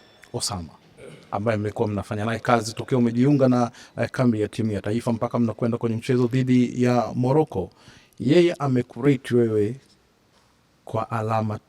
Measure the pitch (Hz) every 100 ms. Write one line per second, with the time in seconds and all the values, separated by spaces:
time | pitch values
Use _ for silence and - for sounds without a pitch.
0 | _ _ - 117 - 95 80 - _ -
1 | - - - 101 110 107 104 110 113 101
2 | - 107 107 113 - 120 110 - - 131
3 | 120 120 135 143 131 123 117 - - -
4 | 117 - 123 110 104 - 110 98 104 117
5 | 120 117 120 123 113 - 120 117 120 110
6 | - 127 123 131 131 127 123 120 123 123
7 | 107 - 123 147 156 95 87 _ - -
8 | _ - 113 170 170 170 139 123 123 117
9 | 139 131 - 120 117 107 104 135 _ _
10 | _ _ _ _ _ _ _ _ - 110
11 | 113 117 110 110 110 104